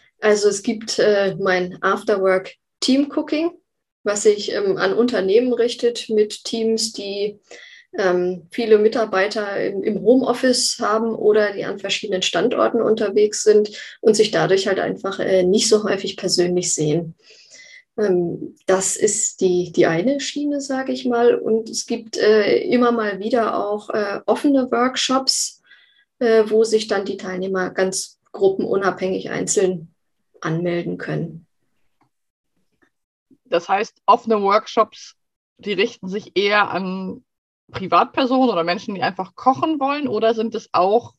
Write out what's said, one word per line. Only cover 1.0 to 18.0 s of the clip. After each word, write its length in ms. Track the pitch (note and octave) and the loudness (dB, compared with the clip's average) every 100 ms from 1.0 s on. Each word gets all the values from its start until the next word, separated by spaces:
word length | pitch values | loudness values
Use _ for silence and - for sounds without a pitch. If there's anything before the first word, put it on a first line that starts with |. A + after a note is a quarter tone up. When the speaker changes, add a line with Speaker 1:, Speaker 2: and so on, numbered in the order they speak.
| G3 G3+ G3 G3 | 2 2 0 -2
Speaker 1:
mein 420 | F#3+ F3+ F3+ - | 0 0 -2 -4
Afterwork 720 | F#3+ G3+ - G3 F#3+ F#3 F#3+ - _ - | -2 -2 0 0 2 0 -2 -16 _ -4
Team 320 | - C4+ C#4+ | 0 2 2
Cooking, 360 | D#4 D4+ D4+ E4+ - _ _ _ _ | -2 -4 -2 -4 -6 _ _ _ _
was 180 | G#3 G#3 | -4 2
sich, 300 | A3 G#3 - | 4 2 0
ähm, 240 | G#3 G3 F#3 | -2 -2 0
an 180 | F#3+ | 0
Unternehmen 580 | G3+ B3 G#3+ F#3+ A3 B3+ | 2 0 0 2 2 2
richtet 560 | A#3 A#3+ - A#3 A#3 - | 0 -2 0 -2 -2 -2
mit 360 | G#3+ G#3+ - | 0 0 -4
Teams, 480 | - A3+ A3 A3 A3 | -8 -4 0 0 -4
die, 480 | - G3+ G3+ G#3 - - - - - _ E4+ | -8 -8 -6 -6 -8 -20 -20 -20 -20 _ -2
ähm, 480 | F#3 F3+ F3+ F3+ - | 0 0 0 -4 -8
viele 260 | - A3 G#3+ | -4 4 4
Mitarbeiter 840 | G#3+ A#3 G#3+ F#3+ G#3 G#3+ G3+ G3 | 4 2 0 0 0 -2 -6 -4
im, 180 | - G3 | -4 -4
im 180 | - F#3 | -4 0
Homeoffice 760 | G3 C4 - B3 C4 B3 - - | 4 4 2 0 2 2 0 -2
haben 340 | G#3 A3 A3+ | -2 0 -2
oder 380 | G#3+ G#3+ G#3+ G#3 | 0 2 4 2
die 120 | G3 | -2
an 140 | - G#3 | -8 -8
verschiedenen 420 | G3 G3 G#3 F#3 | -6 -6 -4 -4
Standorten 580 | - E3+ A#3+ B3+ A3+ A#3+ | -2 0 0 2 0 2
unterwegs 600 | G#3+ A3 G#3 G3+ G#3 - | 0 0 0 2 2 2
sind 280 | G#3+ G#3 G#3 - - - | 4 4 2 -4 -18 -2
und 140 | A3 | 2
sich 160 | G#3+ G#3+ | 4 2
dadurch 380 | E3 E3 G3 G3+ | 2 2 2 2
halt 100 | F#3+ | -2
einfach, 400 | - - G3 - | -2 -4 -8 -4
äh, 240 | - F#3+ | 0 2
nicht 260 | F3+ G#3 - | 4 2 4
so 140 | G#3+ | 2
häufig 340 | G#3 G3 - - | 2 -4 -6 -6
persönlich 560 | F#3 F3+ F3+ F3+ F3 | -2 0 0 0 -2
sehen. 440 | - D3+ E3 E3 - _ - - - - - _ | -2 0 -2 -4 -12 _ -20 -20 -20 -20 -20 _
Ähm, 560 | - | -4